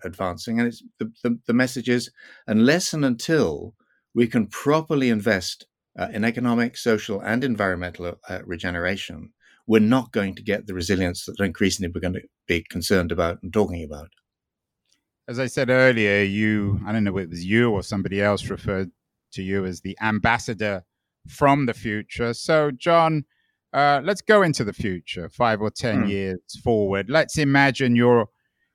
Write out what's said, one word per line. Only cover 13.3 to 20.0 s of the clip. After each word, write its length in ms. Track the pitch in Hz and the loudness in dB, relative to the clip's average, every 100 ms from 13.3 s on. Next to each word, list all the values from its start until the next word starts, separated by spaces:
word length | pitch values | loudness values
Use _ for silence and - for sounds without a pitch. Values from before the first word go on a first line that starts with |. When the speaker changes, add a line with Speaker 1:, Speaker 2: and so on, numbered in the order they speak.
| 85 | -4
Speaker 1:
and 100 | 92 | -4
talking 320 | 107 101 87 | -2 -2 -2
about. 240 | 78 73 76 _ _ _ _ _ _ _ _ _ _ _ - | -10 -12 -16 _ _ _ _ _ _ _ _ _ _ _ -10
Speaker 2:
As 100 | 123 | -6
I 80 | 131 | -4
said 240 | - 127 | -2 2
earlier, 520 | 127 131 120 104 101 | 6 6 6 4 4
you, 580 | 101 101 107 107 101 98 | 2 2 2 2 0 -2
I 80 | 98 | -2
don't 120 | 110 | -2
know 120 | 101 92 | 0 -2
if 80 | |
it 60 | 87 | -4
was 140 | 87 | -8
you 260 | 87 107 120 | 0 2 4
or 120 | 101 | 2
somebody 380 | 90 101 92 98 | -2 -4 -2 0
else 300 | 104 101 - | 2 0 -2
referred 400 | 95 - 95 95 - _ _ _ | -8 -4 -4 -6 -10 _ _ _
to 100 | - | -10
you 220 | 95 98 | -4 -4
as 160 | 92 87 | -4 -6
the 160 | 95 95 | -10 -4